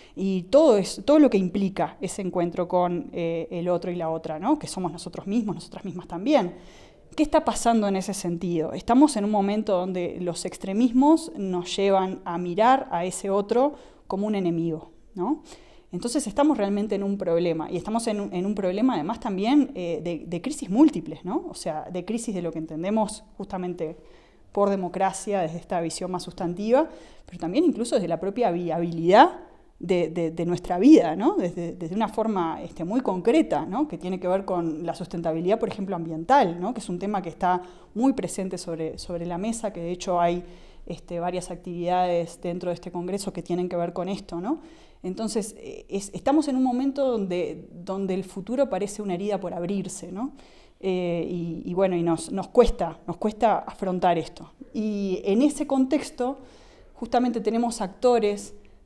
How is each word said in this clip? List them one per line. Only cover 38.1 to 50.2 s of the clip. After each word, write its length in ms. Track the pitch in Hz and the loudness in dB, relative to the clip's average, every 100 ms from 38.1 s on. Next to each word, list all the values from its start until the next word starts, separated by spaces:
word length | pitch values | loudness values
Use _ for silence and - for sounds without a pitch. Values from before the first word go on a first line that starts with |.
presente 440 | - 180 - 190 180 | 0 -4 -6 -6 -8
sobre, 400 | - 165 160 - | -8 -6 -6 -8
sobre 280 | - 170 175 | -8 -8 -6
la 120 | 175 | -4
mesa, 340 | 220 226 208 | -4 -4 -6
que 80 | 180 | -6
de 120 | 170 | -6
hecho 280 | 180 196 175 | -6 -2 2
hay, 220 | 175 175 175 - - - - | 2 0 -6 -16 -20 -16 -14
este, 340 | 170 - 175 | -14 -10 -6
varias 320 | 175 180 175 | -4 -4 -8
actividades 880 | 170 180 175 175 180 180 175 170 - | -10 -10 -4 0 2 2 0 -2 -6
dentro 280 | 175 180 180 | -6 -4 -4
de 40 | |
este 160 | 170 180 | -6 -8
congreso 420 | 175 175 196 196 | -8 -6 -6 -6
que 100 | 180 | -8
tienen 260 | 170 180 180 | -4 -2 -2
que 80 | 175 | -2
ver 160 | 175 | -2
con 160 | 180 180 | -4 -6
esto, 320 | 202 - 170 | -6 -8 -8
¿no? 200 | 202 320 - - - - | -4 -6 -8 -20 -20 -12
Entonces, 520 | 180 185 220 220 196 - | -8 -6 -4 -4 -6 -10
eh, 260 | - - - | -16 -16 -8
es, 200 | 196 - | -8 -8
estamos 340 | - 269 302 294 | -4 2 2 2
en 80 | 262 | 2
un 60 | |
momento 440 | 262 247 277 277 269 | 0 0 -2 0 0
donde, 640 | 226 190 180 156 - - | 0 -2 -2 -4 -6 -14
donde 440 | 170 175 190 190 | -14 -8 -4 -2
el 100 | 190 | -2
futuro 460 | 190 196 190 254 277 | -4 -10 -4 0 0
parece 320 | 190 202 208 | 0 -4 -6
una 100 | 202 | -6
herida 260 | 175 202 190 | -4 -2 -4
por 140 | 180 | -4
abrirse, 580 | 180 175 202 180 - 180 | -4 -2 -2 -4 -10 -10
¿no? 220 | 185 | -6